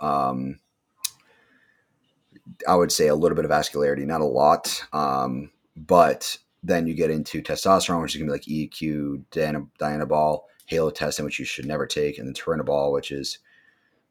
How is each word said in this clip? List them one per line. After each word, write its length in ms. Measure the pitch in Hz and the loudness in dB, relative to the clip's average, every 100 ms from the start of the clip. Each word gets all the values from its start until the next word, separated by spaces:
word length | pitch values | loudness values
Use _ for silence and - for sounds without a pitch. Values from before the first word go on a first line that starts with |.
um, 560 | 73 71 65 65 67 73 _ _ _ _ - - _ _ _ _ _ _ _ _ _ _ _ - - - - | -2 0 0 -2 -6 -10 _ _ _ _ -10 -10 _ _ _ _ _ _ _ _ _ _ _ -20 -20 -6 2
I 80 | 90 | 4
would 160 | 85 | 4
say 160 | - 76 | 2 2
a 80 | 76 | 4
little 200 | 80 76 | 2 2
bit 100 | 76 | 2
of 60 | |
vascularity, 540 | 76 76 73 71 71 69 | 2 0 0 0 0 -2
not 160 | 80 | 0
a 40 | 76 | 0
lot. 580 | 64 73 85 - - - | 4 4 4 0 -8 -6
Um, 580 | 73 71 67 65 64 73 _ _ 80 | -4 -2 0 -2 -4 -10 _ _ -10
but 640 | 78 90 80 73 - - _ _ | 4 6 6 4 -4 -10 _ _
then 260 | 87 87 82 | 0 0 0
you 60 | |
get 160 | 78 78 | 0 0
into 320 | 78 76 80 | 0 -4 -6
testosterone, 600 | 73 73 - 95 - 85 | -4 0 4 4 4 0
which 140 | 80 76 | -2 -4
is 40 | |
gonna 100 | 78 | -4
be 40 | |
like 140 | 71 - | -4 -4
E 200 | 78 73 | -4 -4
Q, 580 | - 78 76 73 69 - | -6 -4 -4 -4 -6 -6
Diana-, 360 | 82 76 76 71 - | -2 -2 -2 -8 -6
Dianabol, 640 | 76 76 71 76 76 76 - _ - | -4 -2 0 2 2 0 -6 _ -6
Halotestin, 560 | 82 78 - 76 71 73 | -2 0 -2 -4 -4 -6
which 140 | - | -6
you 60 | 65 | -8
should 200 | - 67 | -8 -6
never 200 | 76 69 | -4 -4
take, 320 | 76 73 71 | -2 -2 -4
and 100 | 67 | -10
then 60 | |
Turinabol, 600 | 67 - 80 67 71 71 | -8 -4 -2 0 0 2
which 180 | 71 - | 0 -4
is, 280 | 69 67 - _ _ _ _ _ _ _ | -8 -8 -10 _ _ _ _ _ _ _